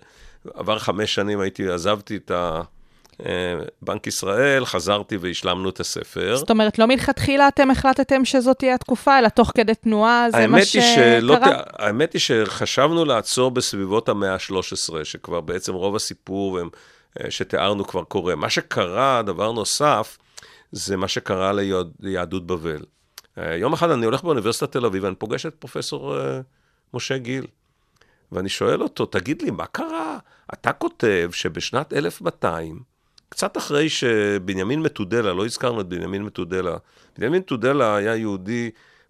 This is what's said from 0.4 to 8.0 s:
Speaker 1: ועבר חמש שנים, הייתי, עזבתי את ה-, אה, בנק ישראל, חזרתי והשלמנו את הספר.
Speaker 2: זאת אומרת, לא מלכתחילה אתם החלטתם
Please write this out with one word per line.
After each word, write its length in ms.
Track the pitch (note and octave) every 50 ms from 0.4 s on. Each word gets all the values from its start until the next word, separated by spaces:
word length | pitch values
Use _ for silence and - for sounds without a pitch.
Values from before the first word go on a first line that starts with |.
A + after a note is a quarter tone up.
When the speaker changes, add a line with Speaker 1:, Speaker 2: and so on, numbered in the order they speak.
| -
Speaker 1:
ועבר 340 | - - - - F#2+ G#2+ G#2+
חמש 360 | - - F2+ G2+ G#2+ G2+ -
שנים, 260 | - G2 G#2 G#2 G2+
הייתי, 280 | F#2+ F#2+ - - G2+ F#2
עזבתי 480 | F2 F2 E2 G2+ G#2+ G2+ - - G#2+
את 140 | F#2 - -
ה-, 320 | F#2 F2 F2 E2+ D#2+ E2 E2+ - - - - _ _ _ - _ _ - -
אה, 280 | F2+ F2 F2+ F2+ F2+ F2 D#2+ - - - _
בנק 240 | - F#2+ G2 G#2 -
ישראל, 600 | G#2+ - - F#2+ F#2+ G2 A#2 C#3 C#3+ C#3 C3+ B2
חזרתי 500 | - - F#2 E2+ F#2+ G2+ G#2 G2 - A2+
והשלמנו 520 | F#2+ E2+ F2+ E2+ - - F#2 F2+ F#2 F#2+ F#2+
את 120 | F#2 -
הספר. 560 | F2 - - E2+ - - - F2+ F2+ F#2+ A#2
Speaker 2:
זאת 140 | C3+ D#3 -
אומרת, 280 | A3+ A3 G#3+ G#3+ - -
לא 80 | A3
מלכתחילה 640 | A#3 C4+ A#3+ - C#4+ C4+ - - C#4+ C#4 C#4 C#4 C#4
אתם 220 | - - C#4 C4
החלטתם 540 | C4 - - C4+ C4 -